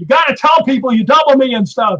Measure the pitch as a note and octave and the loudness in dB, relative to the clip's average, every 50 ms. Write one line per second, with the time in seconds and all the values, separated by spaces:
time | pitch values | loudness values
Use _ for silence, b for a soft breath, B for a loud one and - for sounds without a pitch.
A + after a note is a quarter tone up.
0 | E3 D3+ B3+ D#4+ E4 D4 C4 - - D4+ D#4+ D#4+ D#4+ - C4+ B3 - B3+ A#3+ A3+ | -2 0 0 0 0 0 -4 -2 0 2 2 2 0 0 -2 -2 -2 -2 -2 -2
1 | G#3+ E3 C4+ D#4 D#4 D4 C4+ C4+ C4+ C4 A#3+ A3+ G3+ E3 - - A3+ G#3+ F#3+ | 0 2 2 2 4 4 4 2 2 0 0 -4 -4 -4 -4 -2 -2 -2 -2